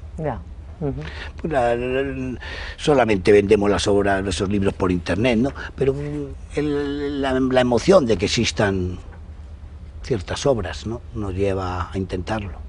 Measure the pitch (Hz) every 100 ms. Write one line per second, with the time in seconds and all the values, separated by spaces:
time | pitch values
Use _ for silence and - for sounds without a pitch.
0 | - - 151 107 - - - - 147 135
1 | 156 - - - 165 143 120 120 123 131
2 | 139 131 131 117 - - - - 160 139
3 | 113 98 90 104 98 107 101 92 - 101
4 | 101 98 98 92 95 104 98 - 95 90
5 | - 95 123 110 139 - - - 135 139
6 | 147 147 139 - - 156 147 143 143 143
7 | 143 143 135 131 131 127 123 117 - 190
8 | 120 98 98 - 107 - 104 95 90 90
9 | - - - - - - - - - -
10 | - 113 - 92 143 117 85 - 107 117
11 | - 113 101 92 101 95 90 90 85 98
12 | 92 92 85 110 101 82